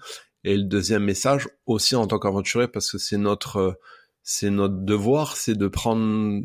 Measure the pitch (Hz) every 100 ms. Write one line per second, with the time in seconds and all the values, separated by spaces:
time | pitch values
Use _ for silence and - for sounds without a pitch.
0 | - - - _ - 101 98 101 95 110
1 | 101 95 131 139 - - - 110 - 127
2 | 104 104 104 98 95 117 127 - - 98
3 | - 104 101 101 - 98 95 92 - -
4 | _ _ - - 104 101 101 95 95 104
5 | 104 147 151 - - 107 98 - 117 113
6 | 110 107 107 101